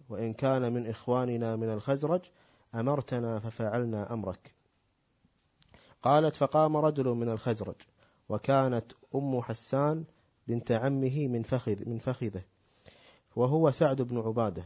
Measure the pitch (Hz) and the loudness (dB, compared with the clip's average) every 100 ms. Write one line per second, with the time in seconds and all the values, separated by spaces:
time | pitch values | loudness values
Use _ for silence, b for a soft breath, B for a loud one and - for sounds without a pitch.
0 | - 101 113 110 135 131 120 120 113 110 | -12 -6 -6 -2 0 2 0 -2 -4 -6
1 | - 123 123 117 117 113 113 107 139 139 | -2 0 0 -2 -2 -2 -2 -4 -2 -2
2 | 147 180 - b b b b 117 123 143 | 0 -2 -4 b b b b -4 0 0
3 | - 123 117 107 110 - 110 117 117 107 | -2 -4 -2 -4 -6 -4 -2 0 -2 -2
4 | 104 117 95 90 - _ _ _ _ _ | -4 -4 -4 -8 -14 _ _ _ _ _
5 | _ _ _ _ _ _ _ b b b | _ _ _ _ _ _ _ b b b
6 | - 147 156 - 139 156 156 151 156 147 | 4 6 4 2 2 4 4 4 2 2
7 | 131 120 117 110 127 110 98 - - _ | 0 0 0 -2 -2 -2 -4 -10 -18 _
8 | b b - 104 - 135 131 120 - - | b b -6 -4 2 4 4 0 -4 -14
9 | _ 139 139 127 117 117 - 135 147 160 | _ -4 0 -2 -2 -8 -2 0 2 0
10 | 160 b b _ - 117 117 113 135 139 | -6 b b _ -4 -4 0 0 2 0
11 | 131 143 139 117 110 127 117 101 104 113 | 0 0 -2 -2 -2 -2 -2 -4 -4 -6
12 | 131 123 113 95 - _ B B B B | -4 -4 -4 -6 -12 _ B B B B
13 | B B _ 117 127 156 156 123 151 135 | B B _ 0 2 4 4 4 2 2
14 | 123 120 110 117 110 90 | -2 -2 -2 0 0 -2